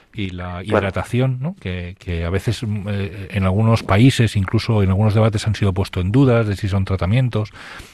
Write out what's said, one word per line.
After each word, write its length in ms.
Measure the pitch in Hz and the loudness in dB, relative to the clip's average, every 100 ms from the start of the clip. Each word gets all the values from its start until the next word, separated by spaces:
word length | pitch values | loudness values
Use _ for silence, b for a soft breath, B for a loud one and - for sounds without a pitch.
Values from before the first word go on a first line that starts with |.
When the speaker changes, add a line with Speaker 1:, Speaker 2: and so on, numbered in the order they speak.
| B | B
Speaker 1:
y 180 | 113 95 | -8 -8
la 300 | 90 90 90 | -6 -8 -8
Speaker 2:
Claro. 20 | 92 | 0
Speaker 1:
hidratación, 720 | 107 98 92 - 120 131 127 | 0 0 -4 -4 0 0 -2
¿no? 160 | 151 196 | -8 -8
Que, 380 | 95 90 87 92 | -8 -8 -8 -12
que 260 | 95 85 85 | -6 -4 -2
a 40 | |
veces, 340 | 95 - - | -2 -2 -4
mm, 260 | 107 104 98 | -4 -6 -4
eh, 380 | 101 98 101 98 | -4 -6 -8 -8
en 140 | 98 95 | -2 0
algunos 360 | 98 113 113 | 2 2 2
países, 540 | - 104 131 - 110 101 | 2 6 6 6 2 2
incluso 480 | 92 110 - 107 | 0 -2 0 2
en 60 | 95 | 2
algunos 240 | 95 110 | 4 2
debates, 340 | 107 110 104 110 | 4 2 2 -2
han 80 | 98 | 0
sido 160 | 101 | 0
puesto 300 | 92 92 95 | 0 -4 -2
en 100 | 90 | 2
dudas 360 | 127 135 117 107 | 4 6 4 2
de 100 | 98 | -2
si 100 | 101 | -2
son 160 | 98 | 0
tratamientos 720 | 95 95 90 123 123 107 104 B B B B | 0 0 2 2 0 -2 -6 B B B B